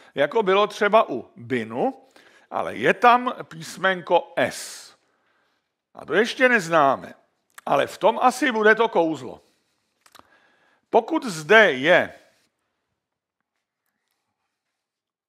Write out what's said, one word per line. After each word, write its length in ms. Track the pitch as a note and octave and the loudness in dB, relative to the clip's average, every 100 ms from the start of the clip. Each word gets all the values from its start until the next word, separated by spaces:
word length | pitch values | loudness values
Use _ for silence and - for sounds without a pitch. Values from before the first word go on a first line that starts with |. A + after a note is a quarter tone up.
| - | -10
jako 280 | - D3 A#3 | -2 -2 0
bylo 240 | G3 F#3+ G#3 | 0 2 0
třeba 420 | - G#3 G#3+ - | -2 0 2 2
u 220 | C3+ - - | -4 -12 -18
binu, 680 | A#2+ B2 A2 A#2 A3+ C4+ _ _ _ _ _ | -8 -6 -6 -6 -6 -6 _ _ _ _ _
ale 260 | - F2 F#2+ | -8 -8 -4
je 180 | C3+ | -2
tam 400 | - A#3+ A#3+ B3 - | 2 4 4 0 -10
písmenko 920 | D3+ D#3+ D#3+ - F#3+ F#3 D#3+ F3 - - | -14 -18 -18 -6 -4 -4 0 -2 0 -4
S. 560 | A#2 - - - - _ _ _ _ _ _ _ _ _ _ | -4 -4 -14 -18 -20 _ _ _ _ _ _ _ _ _ _
A 120 | - - | -20 -4
to 80 | |
ještě 340 | D#3+ A3 - B3+ | -2 -2 0 2
neznáme. 640 | A#3+ E3 E3 C#3 A2+ - - _ _ _ - - | 2 2 2 2 2 -6 -20 _ _ _ -16 -4
Ale 200 | C#3+ B2+ | -2 -2
v 120 | - | -2
tom 200 | F#3 A#3 | -2 2
asi 300 | B3+ - D4 | 0 0 -2
bude 220 | A3 G#3+ | 2 2
to 140 | A3 A3+ | 2 2
kouzlo. 520 | G#3+ E3 D3 B2 E2+ _ _ _ _ _ _ _ - _ _ _ _ _ _ _ | 0 -2 -4 -10 -18 _ _ _ _ _ _ _ -20 _ _ _ _ _ _ _
Pokud 340 | G#3+ A3+ D#4+ | 0 0 -4
zde 480 | C4+ D#3+ D3+ A3 G3+ | -6 -8 4 6 6
je 420 | C3 C#3+ E3+ G2+ - _ _ _ _ _ _ _ _ _ _ _ _ _ _ _ _ _ _ _ _ _ _ _ _ _ _ _ _ _ _ | 4 2 2 2 -6 _ _ _ _ _ _ _ _ _ _ _ _ _ _ _ _ _ _ _ _ _ _ _ _ _ _ _ _ _ _